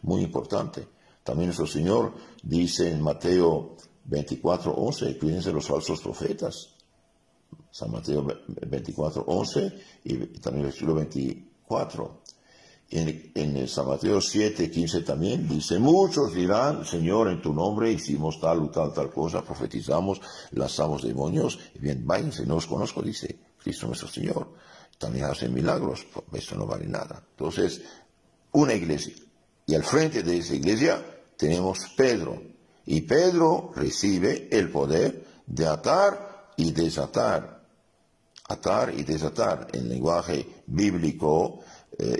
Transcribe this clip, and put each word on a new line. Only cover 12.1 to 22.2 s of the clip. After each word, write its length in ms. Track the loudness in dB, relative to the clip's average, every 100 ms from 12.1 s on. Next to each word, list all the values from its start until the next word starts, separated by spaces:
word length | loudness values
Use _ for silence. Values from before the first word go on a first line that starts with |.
| -12 -20 -20 _ -20 -20 -20 _
En, 420 | -2 0 -4 -8
en 220 | -4 -2 -2
el 120 | -2
San 200 | -2 -2
Mateo 320 | 0 2 2
siete 500 | 2 2 2 0 -2
quince 300 | 0 0 -2
también 480 | -2 0 0 0 0
dice, 300 | -2 0 4
"Muchos 560 | 6 6 6 2 0
dirán, 500 | 2 2 4 2 0
'Señor, 440 | -4 0 2 4 4
en 120 | 2
tu 140 | -2
nombre 360 | 0 0 2 2
hicimos 480 | 0 -2 -2 -2 0
tal 240 | 2 2
o 60 | 0
tal, 240 | 0 -2
tal 180 | -2 -4
cosa, 320 | -2 -2 -2
profetizamos, 800 | -6 -6 -6 -6 0 0 0 -2 -8 -18 -8
lanzamos 520 | -4 -2 0 0 0
demonios.' 560 | -2 -2 0 2 0 -2 -14
Y 40 | -6
bien, 280 | -4 -2 0
váyanse, 380 | 0